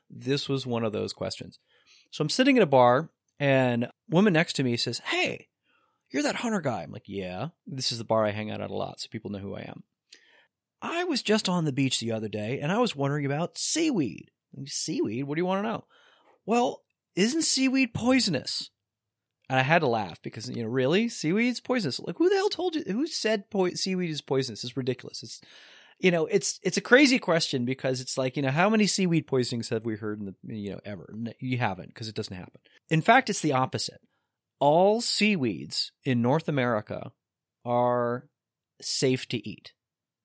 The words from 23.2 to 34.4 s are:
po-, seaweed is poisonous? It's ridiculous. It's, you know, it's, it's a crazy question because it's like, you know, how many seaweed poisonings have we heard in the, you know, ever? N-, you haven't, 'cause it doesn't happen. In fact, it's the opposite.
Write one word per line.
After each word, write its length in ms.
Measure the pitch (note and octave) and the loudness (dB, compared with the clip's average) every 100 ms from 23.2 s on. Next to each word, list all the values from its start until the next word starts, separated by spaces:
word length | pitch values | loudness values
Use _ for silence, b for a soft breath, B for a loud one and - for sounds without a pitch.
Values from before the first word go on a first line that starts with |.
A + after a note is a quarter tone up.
| G#3+ A3 - | -2 -2 -2
po-, 180 | G3+ F#3 | -2 -2
seaweed 400 | D#3 F#3+ F#3 F3 | 0 -4 -2 -4
is 120 | D3 | -6
poisonous? 420 | - C#3 A#2+ G2+ | -2 0 0 -6
It's 140 | A#2+ C3+ | -8 -6
ridiculous. 440 | B2+ B2 - - | -4 -4 -8 -14
It's, 200 | A2 - B B B B B B | -14 -16 B B B B B B
you 120 | F#3 | 2
know, 160 | E3+ D#3+ | 2 2
it's, 340 | G3 - - | 2 0 -2
it's 140 | A3 - | -2 -2
a 40 | |
crazy 380 | - B3+ C#4+ B3+ | 6 8 8 4
question 460 | - E3 - C3+ B2 | 2 0 2 -2 -2
because 340 | C3 C3 B2+ | -2 -2 -4
it's 180 | B2 - | -4 -4
like, 200 | C3 D3+ | -4 -2
you 40 | |
know, 100 | C3+ | -2
how 180 | C#3+ G3 | 2 2
many 180 | A3 G3+ | 4 2
seaweed 400 | - F#3 E3 - | 2 2 2 2
poisonings 400 | C3 A#2+ A#2 A2+ | 0 0 -4 -4
have 160 | A2+ | -4
we 140 | A2+ G#2 | -4 -6
heard 240 | A2 G#2+ | -6 -6
in 60 | G2 | -8
the, 280 | F#2 - A2 | -12 -12 -8
you 160 | G2+ | -8
know, 80 | F#2 G2 | -8 -12
ever? 240 | G2 - | -14 -14
N-, 220 | A2 A2+ - | -10 -10 -8
you 160 | B2+ B2 | -4 -2
haven't, 360 | A2+ F#2 - | -2 -4 -12
'cause 140 | - A2 | -12 -10
it 80 | G#2+ | -8
doesn't 220 | G#2+ F#2 | -8 -8
happen. 240 | - - b b - | -14 -20 b b -2
In 120 | D#3+ | 0
fact, 280 | F#3 A#3+ - | 6 4 4
it's 120 | G3 | -2
the 100 | D#3 | 0
opposite. 480 | C3 C3 A#2 - - _ _ _ _ | 0 0 -2 -6 -10 _ _ _ _